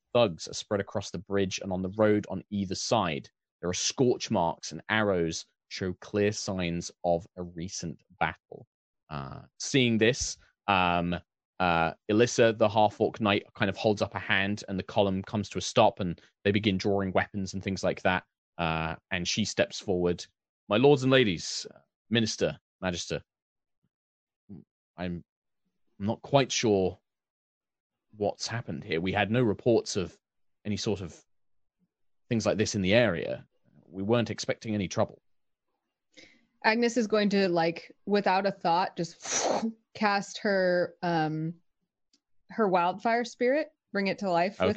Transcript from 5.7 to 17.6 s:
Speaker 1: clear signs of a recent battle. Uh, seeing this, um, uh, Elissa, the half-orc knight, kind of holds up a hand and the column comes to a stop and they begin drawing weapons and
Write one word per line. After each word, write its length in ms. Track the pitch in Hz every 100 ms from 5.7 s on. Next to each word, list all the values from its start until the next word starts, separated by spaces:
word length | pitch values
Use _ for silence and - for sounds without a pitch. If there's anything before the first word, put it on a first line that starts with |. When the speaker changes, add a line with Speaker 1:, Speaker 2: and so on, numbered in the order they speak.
| - 95 87
Speaker 1:
clear 300 | - 104 104
signs 600 | 107 - 92 87 85 85 -
of 220 | 87 85 - -
a 60 |
recent 580 | 87 87 90 - 85 - _ 92
battle. 480 | 80 - _ - - _ _ _ -
Uh, 300 | 73 67 50 - -
seeing 400 | - 139 123 110
this, 400 | 110 131 - - _ _ -
um, 520 | 95 90 87 87 87 - _ _ -
uh, 340 | 90 85 82 - -
Elissa, 440 | 104 123 - 113 110
the 140 | 107
half-orc 500 | 110 104 - 104 -
knight, 240 | 107 104 - -
kind 140 | 101
of 80 | 90
holds 260 | 110 101
up 100 | 101
a 60 | 95
hand 440 | - 101 98 101 -
and 100 | 95
the 60 |
column 400 | - 110 98 95
comes 260 | 95 107 101
to 80 | 92
a 40 |
stop 380 | - - 107 -
and 220 | 90 85 - _
they 80 | 101
begin 260 | 101 107 95
drawing 340 | 107 98 95
weapons 420 | 92 - 101 95
and 80 | 98